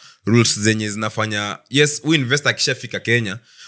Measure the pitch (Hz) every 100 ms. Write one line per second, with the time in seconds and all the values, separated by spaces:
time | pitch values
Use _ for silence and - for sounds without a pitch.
0 | - _ - 117 113 107 107 110 107 104
1 | 107 - 107 104 104 - - 139 147 -
2 | 151 160 123 139 - 117 - 127 - 98
3 | - 120 107 110 _ _